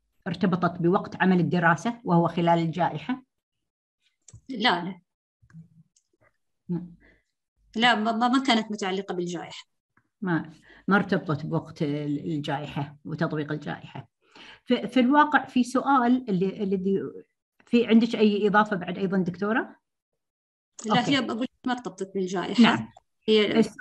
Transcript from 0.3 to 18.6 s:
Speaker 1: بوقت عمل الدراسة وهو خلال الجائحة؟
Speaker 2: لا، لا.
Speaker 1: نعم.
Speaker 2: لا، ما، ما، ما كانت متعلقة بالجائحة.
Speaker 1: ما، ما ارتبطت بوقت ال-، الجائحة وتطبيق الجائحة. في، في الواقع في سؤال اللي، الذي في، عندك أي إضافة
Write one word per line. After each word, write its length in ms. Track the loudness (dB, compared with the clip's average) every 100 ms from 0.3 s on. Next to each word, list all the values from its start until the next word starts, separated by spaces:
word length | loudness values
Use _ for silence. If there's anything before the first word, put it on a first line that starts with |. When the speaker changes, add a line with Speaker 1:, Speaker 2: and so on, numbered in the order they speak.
| -2 -2 0 -2 0
Speaker 1:
بوقت 400 | 2 2 -2 0
عمل 180 | 2 4
الدراسة 600 | 2 2 4 2 0 -6
وهو 240 | 2 2 2
خلال 320 | 2 2 2
الجائحة؟ 640 | 2 -2 -2 -2 -6 -8 -10 _ _ _ _ _ _ _ _ _ _ -20 -12
Speaker 2:
لا، 340 | -2 0 0
لا. 160 | -4 -10 _ _ _ _ _ -20 -20 _ _ _ _ _ _ _ _ _ -6
Speaker 1:
نعم. 260 | -6 -6 -16 _ _ _ _ _ _ _ 0
Speaker 2:
لا، 200 | 2 2
ما، 160 | 0
ما، 160 | 0 0
ما 160 | 2
كانت 280 | 2 0 0
متعلقة 440 | -6 -4 -4 -4 -6
بالجائحة. 500 | -6 -8 -10 -16 -20 _ _ _ _ _
Speaker 1:
ما، 300 | -2 -2 -4 -14 _ -10 0
ما 80 | 0
ارتبطت 500 | 2 -2 -2 -4 -4
بوقت 360 | -6 -6 -6
ال-، 380 | -4 -4 -4 -6 -4
الجائحة 680 | -6 -4 -6 -6 -8 -10 -12 -12
وتطبيق 460 | -4 -4 -4 -6
الجائحة. 580 | -8 -8 -12 -14 -18 -20 _ _ -20 -20 -16 -4
في، 220 | -2 0
في 120 | 2
الواقع 460 | 4 6 4 2 0
في 180 | -2
سؤال 600 | 0 0 2 2 4 2 0
اللي، 340 | 0 0 -2
الذي 380 | -2 -2 0 -2 -2 -10 -20 _ _ _ _
في، 200 | 2 6
عندك 300 | 4 4 4
أي 320 | 2 4 4
إضافة 280 | 4